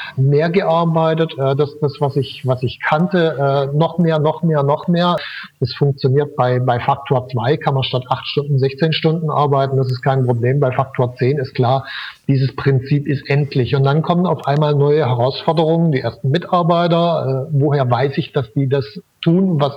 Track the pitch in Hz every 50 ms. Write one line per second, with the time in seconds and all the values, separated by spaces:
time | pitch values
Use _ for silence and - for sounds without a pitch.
0 | - - - - 131 139 143 143 160 170 170 196 175 160 165 170 170 165 160 165
1 | 160 160 160 160 165 156 - 139 139 135 139 139 151 143 - - 156 139 - -
2 | 147 135 - 143 135 - - - - 127 127 123 131 113 - - - - - 151
3 | 180 180 190 180 165 160 143 131 139 139 139 143 139 135 143 147 165 160 165 170
4 | 175 160 160 151 143 156 151 - - 165 156 147 139 139 147 151 - - 175 170
5 | 175 175 175 156 - - - - - - _ - 135 127 - - 147 143 139 -
6 | - 131 127 143 143 143 143 - 123 127 127 127 127 131 123 117 - - 135 123
7 | - - 143 123 120 - - 117 113 127 156 156 - 160 139 135 123 - - 127
8 | 123 - 135 120 - - - 147 143 143 143 131 131 135 - - 170 160 151 -
9 | - 160 156 170 165 151 135 131 147 143 139 135 135 135 131 131 131 120 127 120
10 | - 139 135 135 127 123 123 117 117 123 135 143 143 127 123 - - - - -
11 | 127 120 123 - - 127 143 151 127 - - - 123 120 131 135 127 - - -
12 | - - - - _ - 139 131 135 127 - - - 139 135 127 120 - 151 143
13 | 139 - 143 135 - - 143 143 147 139 - 139 120 - - 139 135 139 143 160
14 | 156 - 175 175 185 175 160 - - - 143 151 151 147 147 139 143 147 147 156
15 | 151 120 123 117 123 131 - - - - 160 165 160 156 165 165 170 165 143 127
16 | - 117 - - - 131 139 170 170 - - 175 175 165 175 170 175 175 165 170
17 | 170 170 165 151 127 131 135 131 131 165 156 135 139 151 143 143 135 120 123 117
18 | 135 147 - - - - - 151 123 - - 147 139 131 139 139 131 - - 180
19 | - _ _ - - 170 165 185 190 190 170 139 143 - -